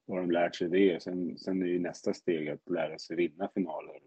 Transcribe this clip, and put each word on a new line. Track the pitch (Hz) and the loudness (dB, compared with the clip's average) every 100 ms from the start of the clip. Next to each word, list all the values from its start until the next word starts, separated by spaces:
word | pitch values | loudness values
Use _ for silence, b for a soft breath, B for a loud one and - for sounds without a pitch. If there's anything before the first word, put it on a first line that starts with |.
| - | -6
Vad | 95 | -2
de | 87 | 2
lärt | 85 87 - | 2 2 0
sig | 87 | 2
det. | 92 98 80 | 6 6 4
Sen, | 92 90 85 85 | -2 -4 -4 -4
sen | - 92 | -2 0
är | 90 | 2
ju | 87 | 0
nästa | 87 - 104 | -2 -2 -4
steg | 95 - 82 76 | -2 -2 -2 -2
att | - - | -6 -4
lära | 85 78 80 | -2 -2 -6
sig | - 80 | -6 -2
vinna | 85 76 98 | -2 -2 -4
finaler. | 101 87 147 - 143 | -2 -2 -4 -10 -16